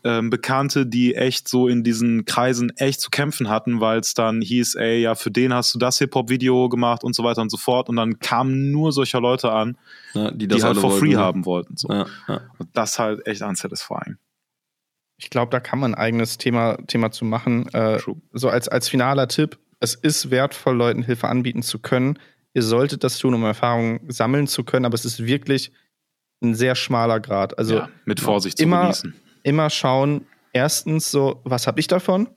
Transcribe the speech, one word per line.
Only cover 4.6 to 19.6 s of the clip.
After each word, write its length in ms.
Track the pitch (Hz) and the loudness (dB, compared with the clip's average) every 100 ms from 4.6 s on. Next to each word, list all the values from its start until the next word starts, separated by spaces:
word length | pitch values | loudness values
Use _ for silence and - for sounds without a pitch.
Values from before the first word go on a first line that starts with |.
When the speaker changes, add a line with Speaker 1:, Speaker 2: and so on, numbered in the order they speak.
| 113 - | 0 0
Speaker 1:
"Ey, 260 | 113 117 | 0 2
ja, 120 | 117 113 | 2 0
für 140 | 117 | -2
den 220 | 113 127 | 0 2
hast 220 | 123 120 123 | 2 0 0
du 40 | |
das 200 | 123 - | 0 0
Hip-Hop-Video 720 | 135 135 117 131 127 127 127 | 0 0 0 0 2 4 2
gemacht" 340 | 120 120 117 | 2 0 0
und 100 | 123 | -2
so 100 | 117 | -2
weiter 180 | 117 113 | 0 0
und 100 | 110 | -2
so 60 | 110 | -4
fort. 320 | - 123 123 | 0 0 0
Und 80 | 117 | -2
dann 200 | 113 113 | -2 -4
kamen 520 | - 120 131 135 139 | -2 0 0 0 0
nur 220 | 147 156 | 2 2
solcher 280 | 139 131 127 | 0 0 0
Leute 300 | 120 127 120 | 0 2 0
an, 260 | 110 110 123 _ - - | 0 0 -4 _ -20 -8
Speaker 2:
Ja, 180 | 104 107 | -4 -4
die 80 | 107 | -4
Speaker 1:
die 80 | 101 | 0
Speaker 2:
das 160 | 104 | 2
Speaker 1:
halt 80 | 113 | 4
Speaker 2:
alle 100 | 101 | 2
Speaker 1:
for 100 | 98 | 2
Speaker 2:
wollten, 140 | 98 - | 4 4
Speaker 1:
free 60 | |
Speaker 2:
ne? 60 | 101 | 4
Speaker 1:
haben 260 | 95 90 90 | 2 0 -2
wollten, 320 | 90 85 - | -2 -4 -10
so. 120 | - | -4
Speaker 2:
Ja, 160 | 101 95 - - | -2 -4 -8 -8
ja. 140 | 101 - _ | -8 -8 _
Speaker 1:
Und 120 | 87 | -6
das 240 | - 110 - | -4 -2 -2
halt 300 | 110 107 - | -2 -2 -6
echt 140 | 104 | -6
unsatisfying. 760 | 104 92 95 - - - - - _ _ _ _ _ _ _ _ _ _ | -6 -6 -8 -10 -8 -8 -10 -14 _ _ _ _ _ _ _ _ _ _
Speaker 3:
Ich 120 | - | -4
glaub, 220 | 123 120 | -2 0
da 80 | 123 | -2
kann 200 | - 139 | -2 -2
man 140 | 131 | -2
ein 60 | - | 0
eigenes 360 | 113 117 113 - | 0 0 -2 -2
Thema, 380 | 131 120 117 - - | 0 2 0 -2 -2
Thema 240 | 117 113 | 0 0
zu 120 | - | -2
machen. 440 | 113 113 - 117 - | -4 -2 0 0 0
Äh, 240 | 117 110 110 | 0 0 0
Speaker 1:
True. 180 | - 127 _ | -4 -12 _
Speaker 3:
so 160 | 123 127 | -2 0
als, 180 | 123 - | 0 0
als 220 | 127 - | -2 0
finaler 380 | 135 123 139 123 | 0 2 2 0
Tipp, 300 | - 151 - | 0 -2 -4